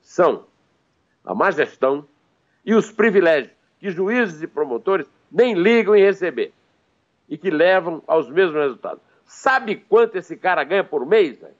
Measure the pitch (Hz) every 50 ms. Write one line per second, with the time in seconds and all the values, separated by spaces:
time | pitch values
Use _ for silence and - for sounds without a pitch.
0 | _ _ - - 180 151 110 - - _ _ _ _ _ _ _ _ _ _ _
1 | _ _ _ _ _ - 92 107 156 196 170 143 135 - - _ - 131 139 147
2 | 147 _ _ _ _ _ _ _ _ _ _ _ _ - 226 220 175 - - -
3 | 208 226 185 202 175 165 160 143 120 - _ _ _ _ _ _ - 196 175 156
4 | 190 196 233 247 240 190 160 151 160 160 _ 143 151 139 120 113 - 190 196 170
5 | 143 _ _ _ _ _ - 185 240 254 214 170 175 214 233 233 214 185 214 208
6 | 196 202 190 - 180 170 127 117 - - _ _ _ _ _ _ _ _ _ _
7 | _ _ _ _ _ _ 147 143 - 190 151 151 165 180 190 185 165 175 165 151
8 | _ - 160 160 143 117 139 175 190 175 151 151 147 139 117 - - 90 73 -
9 | _ _ _ _ _ _ - - - 269 262 262 240 214 190 - _ _ 226 226
10 | 233 226 220 185 170 - 160 - - 190 180 156 139 135 185 196 175 - 160 143
11 | 123 143 202 226 196 147 110 _ - 73 _ _